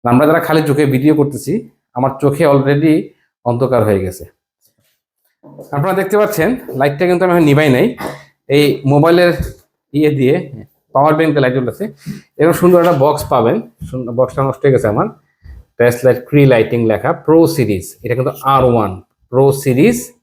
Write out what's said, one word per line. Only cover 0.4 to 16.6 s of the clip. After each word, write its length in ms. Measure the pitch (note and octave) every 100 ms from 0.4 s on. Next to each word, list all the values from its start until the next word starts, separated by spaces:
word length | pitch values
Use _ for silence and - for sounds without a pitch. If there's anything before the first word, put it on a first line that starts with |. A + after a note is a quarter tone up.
| -
খালি 160 | D#3 D3
চোখে 160 | C#3 C#3+
ভিডিও 200 | B2+ D3 D3+
করতেছি, 320 | C#3+ C3+ C#3 G#3 - _ _ B2
আমার 140 | C3 -
চোখে 220 | C#3+ C#3+ D#3
already 420 | C#3+ C3+ C#3+ D#3 D#3 - _ _ _
অন্ধকার 360 | A#2+ A#2+ C3 B2 G#2+
হয়ে 120 | G2
গেছে। 200 | F#2 F2+ - _ _ _ _ _ _ _ _ _ _ _ - - - C#3+
আপনারা 180 | F3+ F#3
দেখতে 160 | F#3+ G#3
পাচ্ছেন 280 | G#3 D#3+ E3 B3+ - B2+
লাইটটা 240 | C#3+ C#3+ F3+
কিন্তু 140 | F3
আমি 80 | F#3
এখন 100 | F3 D3+
নিভাই 180 | C#3+ D#3 B2
নাই, 100 | A3 B3 - - _ _ - C#3+
এই 80 | C#3+ - C#3
মোবাইলের 400 | D3 D#3+ F3 F3 E3 - - _ _ _
ইয়ে 160 | C#3+ D3+ C#3
দিয়ে 160 | C3 E3+ - A2 - _ _
পাওয়ার 200 | C3+ D3 D#3
ব্যাংকে 220 | D#3+ D3
লাইট 120 | B2+ C3
জ্বলতেছে। 280 | A#2+ - G#3+ - - - _ -
এরকম 180 | D#3 D#3+
সুন্দর 180 | F3+ F3
একটা 140 | E3+ D#3
বক্স 180 | C#3+ D3 -
পাবেন, 240 | C3 A2+ G3+ - _ -
সুন্দর, 220 | C3 A#2+ A#2+
বক্সটা 240 | B2+ D3 C3+
নষ্ট 120 | -
হয়ে 100 | C#3+
গেছে 140 | B2 G#2
আমার, 120 | A2 G#3+ - _ _ - - _ -
টেস্ট 200 | A#2+ A#2+
লাইট 140 | C3 A#2 -
ক্রি 140 | C#3+ C#3
লাইটিং 280 | A#2+